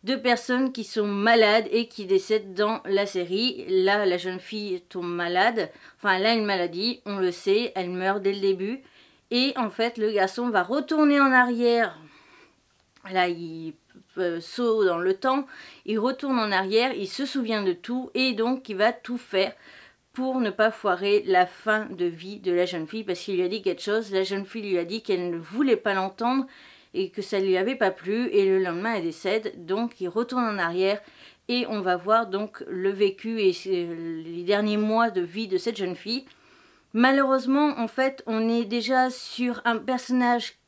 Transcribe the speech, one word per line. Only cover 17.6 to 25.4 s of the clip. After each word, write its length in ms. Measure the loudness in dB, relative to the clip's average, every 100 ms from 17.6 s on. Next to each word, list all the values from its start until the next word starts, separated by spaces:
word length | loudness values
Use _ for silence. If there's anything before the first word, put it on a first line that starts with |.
de 100 | 0
tout 380 | -2 -4 -6 -4
et 180 | -2 0
donc 360 | 0 0 -2 -4
il 80 | 2
va 160 | 2
tout 260 | 0 -8 -10
faire 340 | -2 0 0 -2 -20 -20 -20 _ _
pour 280 | -6 -2 0
ne 100 | -2
pas 200 | 2 2
foirer 540 | 2 0 0 4 2 4
la 200 | 4 4
fin 400 | 0 0 0 -2
de 200 | -4 -4
vie 320 | -4 -14 -6
de 140 | 0
la 120 | 2
jeune 220 | 2 -2 -6
fille 180 | -8
parce 160 | -6 -6
qu'il 160 | -2 -2
lui 60 |
a 60 | 0
dit 120 | -2
quelque 220 | -2 -4
chose. 300 | -2 -2 0
La 100 | -2
jeune 240 | -2 -4 -6
fille 160 | -10
lui 160 | -2 -2
a 60 |
dit 180 | -2 -6
qu'elle 280 | -2 -2 -2
ne 60 |
voulait 400 | -6